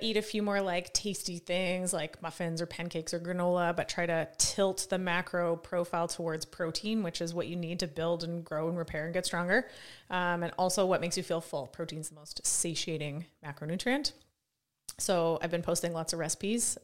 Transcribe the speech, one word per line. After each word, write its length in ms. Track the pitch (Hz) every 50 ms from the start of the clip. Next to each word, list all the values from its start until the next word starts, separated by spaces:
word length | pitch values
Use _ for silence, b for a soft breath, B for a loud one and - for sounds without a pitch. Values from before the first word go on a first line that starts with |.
| -
eat 160 | 226 220 214
a 40 | 208
few 200 | 214 - 214 208
more, 180 | 208 202 202
like, 320 | 196 190 175 180 180 - -
tasty 460 | - - 208 190 - - - 175 170
things 560 | - - 175 180 185 175 180 185 180 180 185
like 260 | 170 151 160 - -
muffins 400 | - 160 151 - 180 170 165 160
or 60 | 170
pancakes 480 | 170 - - 170 170 - 165 160 - -
or 40 | 170
granola, 560 | 170 175 180 180 175 180 180 180 175 170 175
but 140 | 170 - -
try 160 | - - 175
to 240 | 170 170 165 156 160 -
tilt 500 | - - - - - 196 190 190 190 - -
the 80 | 190 185
macro 580 | 185 180 170 180 180 - - 175 175 170 170
profile 520 | 165 170 - - 180 175 175 - 170 170 170
towards 360 | - - 170 165 156 160 156
protein, 580 | - - - 180 165 165 - - 208 220 220 208
which 200 | 170 165 - 175
is 100 | 165 170
what 140 | 175 -
you 100 | 113 170
need 240 | 180 170 165 175 175
to 60 | 190 165
build 340 | 147 165 160 165 175 165 165
and 220 | 165 170 170 165
grow 240 | - 165 151 160 170
and 80 | 175
repair 300 | 175 165 - - 156 151
and 80 | 165 170
get 100 | 185 180
stronger. 420 | - - 170 175 175 190 247 - B B B B B B B B -
Um, 320 | 180 180 180 175 175 175 170
and 100 | 170 - -
also 260 | 180 185 185 214 196
what 160 | 185 185 -
makes 160 | 165 175 170
you 60 | 185 175
feel 180 | - 175 165
full. 280 | 165 - - 147 135 117
Protein's 420 | - - 165 156 151 156 156 -
the 60 | 156
most 300 | 151 151 - - - -
satiating 760 | - - - - 175 160 - - - 160 151 147 147 143 156 170 - _ _ -
macronutrient. 680 | 151 143 - 156 151 170 208 - 247 254 285 294 - - - - _ _ _ _ _ _ _ _ _ _ _ _ - - -
So 400 | - - 190 175 165 165 165 -
I've 100 | - 170
been 120 | 175 170 170
posting 320 | - 175 165 - 170 170
lots 180 | 165 160 - -
of 60 | 165
recipes, 580 | 160 160 - - - 196 220 240 233 - - -